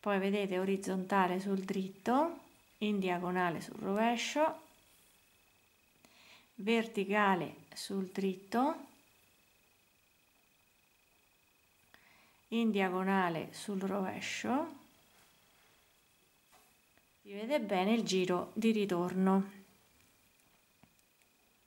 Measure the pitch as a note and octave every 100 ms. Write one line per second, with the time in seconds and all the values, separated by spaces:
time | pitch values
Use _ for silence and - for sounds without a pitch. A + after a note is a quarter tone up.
0 | G#3 G3 G3 G#3 F#3+ F#3 F#3+ G3 F#3+ F#3+
1 | F#3 G3 F3+ F#3 G3 F#3+ F#3+ G3 F#3+ -
2 | - C4 E4 - - _ _ - G#3+ G3+
3 | F#3 F3 F3+ F3+ F3 F#3 - - F#3+ G3+
4 | A3+ A#3 - D4 D#4 - - _ _ _
5 | _ _ _ _ _ _ _ _ _ _
6 | - _ - - _ - G3+ A#3 A3+ G#3
7 | F#3+ G#3 G3+ F3+ C#3+ - - - - G3
8 | F#3 - F#3+ F#3 - A#3 C#4+ D#4+ - -
9 | _ _ _ _ _ _ _ _ _ _
10 | _ _ _ _ _ _ _ _ _ _
11 | _ _ _ _ _ _ _ _ _ -
12 | _ _ _ _ - A3+ A3+ G3+ F#3 F#3
13 | F#3+ G3 F3 D#3+ - - - F#3+ F#3+ G3
14 | F#3+ G#3 - - G#3+ C4 D#4+ - - _
15 | _ _ _ _ _ _ _ _ _ _
16 | _ _ _ _ _ - _ _ _ _
17 | _ _ G3+ G3+ A3+ D4 G#3 F#3 G3 A#3
18 | F3 F#3+ F3+ F3+ F3+ - A3+ G#3+ G3 F3
19 | F3+ F#3 F#3+ G3 G3 - - _ _ _
20 | _ _ _ _ _ _ _ _ _ _
21 | _ _ _ _ _ _